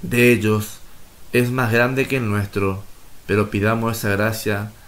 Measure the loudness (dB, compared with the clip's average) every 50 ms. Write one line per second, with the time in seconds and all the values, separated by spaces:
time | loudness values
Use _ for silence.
0 | -8 -2 2 4 6 6 6 6 4 2 2 0 0 -4 -10 -14 -16 -16 -16 -18
1 | -18 -20 -20 -18 -10 -2 0 0 0 2 0 0 0 2 4 2 2 2 2 0
2 | -2 0 -2 -2 0 0 0 0 -2 -2 -2 -2 0 0 -2 -4 -8 -12 -16 -18
3 | -18 -18 -18 -14 -4 0 0 0 0 0 0 0 0 0 0 0 0 -2 -2 -2
4 | -2 0 0 2 0 0 -2 -2 -2 -2 -2 -2 -4 -8 -12 -16 -20